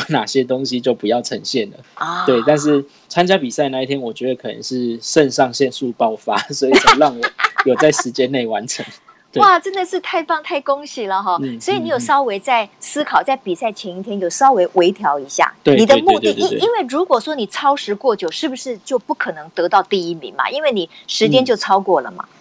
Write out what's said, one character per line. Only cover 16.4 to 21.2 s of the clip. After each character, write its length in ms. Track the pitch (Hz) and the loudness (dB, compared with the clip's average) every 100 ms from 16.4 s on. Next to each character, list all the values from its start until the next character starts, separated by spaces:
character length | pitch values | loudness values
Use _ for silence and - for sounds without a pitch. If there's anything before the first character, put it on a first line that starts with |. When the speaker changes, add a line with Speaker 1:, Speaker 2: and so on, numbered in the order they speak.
Speaker 1:
对， 80 | - | -2
对。 80 | - | 0
Speaker 2:
因， 40 | |
因 80 | 440 | 0
为 140 | 453 247 | 0 -2
如 180 | 285 370 | -2 2
果 140 | 247 | 0
说 160 | 311 294 | 0 -6
你 100 | 202 | -4
超 280 | - 277 285 | 0 0 0
时 180 | - | -2
过 220 | 208 269 208 | -2 0 0
久， 160 | 165 | -4
是 160 | - 311 | -4 -6
不 80 | 254 | -6
是 240 | 262 208 - | -10 -10 -4
就 120 | 247 | -4
不 160 | - | -4
可 200 | - - | -4 -4
能 160 | 160 151 | -6 -10
得 180 | - 175 | -4 2
到 160 | 196 | 2
第 260 | - 196 170 | 2 -2 -2
一 40 | |
名 200 | 165 120 135 | -8 -8 -4
嘛？ 140 | 127 | -4
因 140 | 277 | 0
为 80 | 302 | 0
你 180 | 214 165 - - | 0 -4 -10 -10
时 220 | - | 0